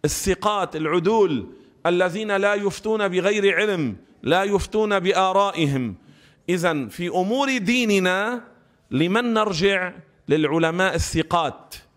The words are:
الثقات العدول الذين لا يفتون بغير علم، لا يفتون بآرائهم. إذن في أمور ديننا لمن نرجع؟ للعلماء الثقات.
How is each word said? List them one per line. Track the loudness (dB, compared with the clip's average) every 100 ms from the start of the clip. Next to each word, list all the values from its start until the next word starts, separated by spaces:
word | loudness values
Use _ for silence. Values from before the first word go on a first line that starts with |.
الثقات | -2 -2 -4 -2 -2 -2 -4 -4
العدول | -2 0 2 2 2 0 -6 -18 -20 _ -2
الذين | 2 0 -2 -2 0
لا | 0
يفتون | 0 -2 -4 -4 0 0
بغير | 0 0 2 2 2
علم، | 0 0 -2 -6 -16 _
لا | 0 2
يفتون | 2 0 0 -2 0 0
بآرائهم. | 2 2 2 2 0 0 0 0 -4 -8 -18 -20 -20 _ -4
إذن | 0 0 -2 -6
في | -8 -4
أمور | -2 0 0 0 0
ديننا | 0 0 2 2 2 0 -2 -6 -12 -20 _ _ _
لمن | -2 2 0 2
نرجع؟ | 0 0 0 0 0 -4 -12 -20 _ -2
للعلماء | 0 2 2 0 2 0
الثقات. | 0 -2 -2 0 -2 -2 -8 -20 -20 _